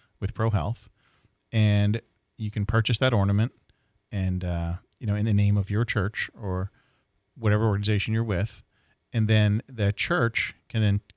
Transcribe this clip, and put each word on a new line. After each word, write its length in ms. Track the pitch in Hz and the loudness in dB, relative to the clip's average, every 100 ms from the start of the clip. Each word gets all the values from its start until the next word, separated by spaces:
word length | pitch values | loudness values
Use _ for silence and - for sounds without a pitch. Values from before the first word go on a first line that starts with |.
| _ - | _ -8
with 140 | 98 | -8
ProHealth. 540 | - 113 101 78 117 - _ _ _ _ _ _ | -2 0 0 -2 -6 -12 _ _ _ _ _ _
And 500 | 110 107 104 104 110 - _ _ - | 2 2 4 2 0 -6 _ _ -10
you 140 | 107 | -8
can 140 | 104 101 | -4 -2
purchase 340 | 113 110 107 | 0 0 0
that 140 | 131 | 2
ornament 380 | 110 98 101 117 _ _ _ _ _ _ | 2 4 2 0 _ _ _ _ _ _
and, 320 | 101 92 92 | -4 -2 -2
uh, 300 | 90 87 85 92 _ - | -2 -4 -4 -6 _ -8
you 80 | 104 | -4
know, 80 | 104 | -2
in 100 | 110 | 2
the 80 | |
name 240 | 104 101 104 | 2 4 2
of 120 | 95 | 0
your 140 | 104 | -2
church 460 | 117 - 98 - - - | -2 -2 -4 -4 -10 -8
or 300 | 104 92 92 _ _ _ _ _ _ - | -6 -6 -6 _ _ _ _ _ _ -4
whatever 280 | 110 107 113 | 0 2 2
organization 460 | 101 104 104 - | 0 0 -2 0
you're 100 | 110 | -2
with. 400 | 117 90 107 - - _ _ _ _ | -2 -2 -4 -8 -20 _ _ _ _
And 160 | 117 107 | -2 2
then 340 | 110 104 104 - | 4 4 0 -4
the 240 | 120 101 | -4 -2
church 600 | - - 175 117 - - - _ | -2 -2 0 0 -2 -8 -10 _
can 120 | 113 | 0
then 200 | 107 101 - | 2 2 -2